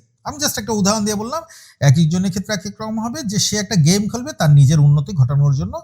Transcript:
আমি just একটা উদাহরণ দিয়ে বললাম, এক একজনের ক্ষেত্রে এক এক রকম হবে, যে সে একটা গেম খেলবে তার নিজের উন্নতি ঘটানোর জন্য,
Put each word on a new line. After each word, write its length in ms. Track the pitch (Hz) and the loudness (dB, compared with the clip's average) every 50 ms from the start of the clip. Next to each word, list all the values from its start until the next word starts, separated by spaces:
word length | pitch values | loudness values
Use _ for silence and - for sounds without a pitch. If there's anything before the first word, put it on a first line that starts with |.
| - _ _ _ - | -18 _ _ _ -14
আমি 140 | 214 277 294 | -14 -8 -6
just 220 | 302 277 - 254 | -6 -6 -4 -6
একটা 140 | 208 226 226 | -6 -6 -4
উদাহরণ 320 | 208 185 196 214 220 208 | -2 0 0 0 0 -2
দিয়ে 100 | 214 208 | -2 -4
বললাম, 280 | 202 214 233 285 330 330 - - - - - _ - | -4 -6 -6 -8 -8 -10 -12 -18 -20 -20 -20 _ 0
এক 180 | - 143 127 160 | 2 2 4 4
একজনের 320 | 170 151 165 185 190 196 | 2 2 0 0 -2 -2
ক্ষেত্রে 240 | - 208 185 - 214 | -4 -6 -6 -6 -8
এক 120 | - - | -8 -8
এক 160 | 202 202 - | -10 -12 -10
রকম 180 | 220 220 220 220 | -8 -6 -6 -4
হবে, 240 | 220 240 240 320 320 | -6 -6 -6 -6 -6
যে 160 | 190 202 190 | -4 -2 -2
সে 180 | - - 202 214 | -2 -2 -2 -4
একটা 180 | 202 - 226 | -4 0 2
গেম 320 | 180 139 156 185 202 214 202 | 2 4 4 4 2 0 -2
খেলবে 260 | - 240 247 302 311 | -4 -6 -8 -8 -4
তার 160 | - 180 151 | 0 2 4
নিজের 300 | 147 143 139 127 165 151 | 6 6 6 6 4 4
উন্নতি 340 | 143 147 147 151 139 214 208 | 4 4 4 2 0 -2 0
ঘটানোর 420 | 147 131 123 143 139 143 143 135 | 0 0 0 2 2 2 0 0
জন্য, 240 | 135 170 202 277 330 | 0 -4 -6 -8 -10